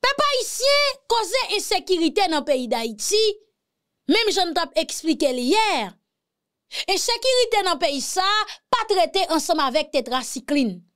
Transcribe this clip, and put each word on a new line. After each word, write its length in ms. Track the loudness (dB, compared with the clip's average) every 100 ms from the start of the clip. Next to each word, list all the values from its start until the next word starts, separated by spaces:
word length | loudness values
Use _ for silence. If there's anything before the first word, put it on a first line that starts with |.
Pèp 200 | 0 2 0
ayisyen, 720 | 0 -4 -2 2 2 2 -2 _
koze 380 | -2 0 -2 -2
ensekirite 720 | -4 -2 -4 0 2 2 2 0
nan 140 | 0 0
peyi 220 | -2 0
d 80 | -4
Ayiti, 440 | -4 -6 -2 2 2 -2 _ _ _ _ _ _ 0
menm 240 | 2 2 0
jan 160 | 0
t 80 | -2
ap 140 | -2 -2
eksplike 540 | -4 -4 -2 0 0
li 220 | 0 0
yè. 320 | 2 2 0 -4 -10 _ _ _ _ _ _ _ -10 -4
Ensekirite 800 | -2 0 0 2 2 4 2
nan 160 | 2 0
peyi 240 | 0 -2
sa, 240 | -4 -2 0 0 -2 -8 _
pa 180 | -2 0
trete 380 | 2 2 2 0
ansanm 340 | 0 0 0
avèk 320 | 2 0 0 -2
tetrasikline. 880 | -2 -4 -4 -10 -2 0 0 -4 _